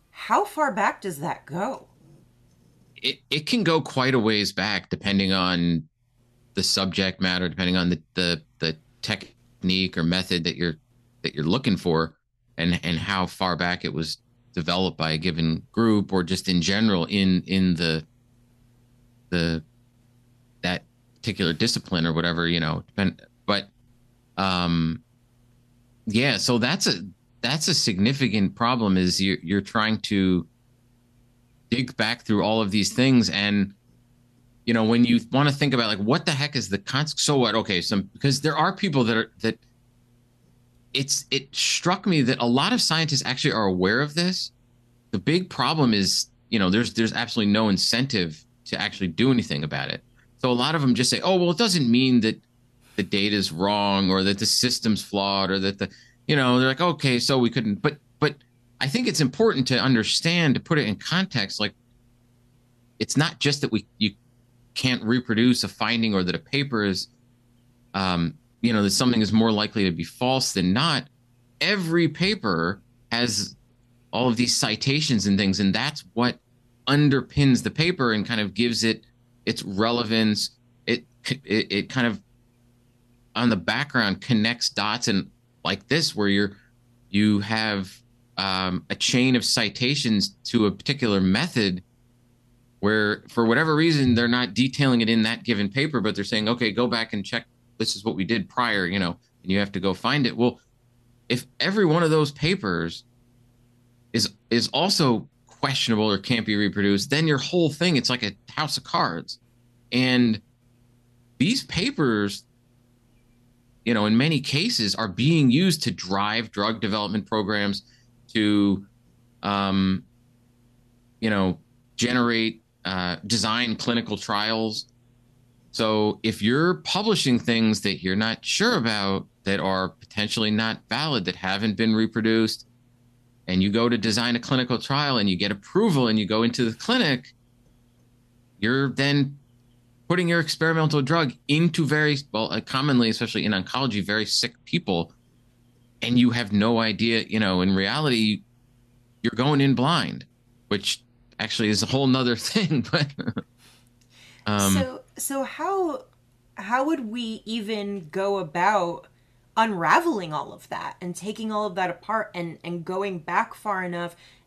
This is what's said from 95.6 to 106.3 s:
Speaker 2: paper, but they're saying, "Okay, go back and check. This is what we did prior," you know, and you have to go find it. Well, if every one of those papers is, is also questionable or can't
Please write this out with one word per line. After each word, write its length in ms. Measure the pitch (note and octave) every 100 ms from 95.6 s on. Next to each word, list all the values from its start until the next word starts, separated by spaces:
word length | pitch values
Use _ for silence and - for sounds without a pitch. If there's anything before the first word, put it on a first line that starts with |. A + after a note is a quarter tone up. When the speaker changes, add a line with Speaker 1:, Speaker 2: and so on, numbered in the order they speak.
| G2+
Speaker 2:
paper, 320 | C3+ D#3 B2+
but 140 | G#2+
they're 100 | G2
saying, 240 | G2 G#2+ G#2+
"Okay, 240 | A#2+ A2+
go 140 | G2 B2
back 260 | A2+ A2+
and 120 | G#2+
check. 220 | F#2+ A#2 - _ _ -
This 160 | A2
is 100 | G2+
what 120 | G#2+ D#2+
we 80 |
did 240 | F#2 A2+ F2
prior," 380 | - A#2+ G#2 F2
you 120 | G2+
know, 180 | F2 - _ _
and 100 | F#2
you 60 | G2
have 140 | G2+
to 80 | F#2+
go 120 | F#2+
find 320 | F2+ A#2 D3 A#2
it. 100 | G#2+
Well, 220 | A#2+ - _ _ _ _ _ _ -
if 180 | B2 - -
every 240 | E3+ G#3
one 180 | F3+ E3
of 80 | D#3+
those 220 | D#3 C#3+
papers 720 | - D#3+ G3 G2+ E2+ E2+ - - _ _ _ _ _ _ _ _ _ _
is, 200 | A#2 - - -
is 180 | A#2 A2
also 560 | C3 F#3 G3+ C#3 A2 - _ _
questionable 640 | - C#3 C3 - G#2+ G#2+
or 60 | G2
can't 300 | -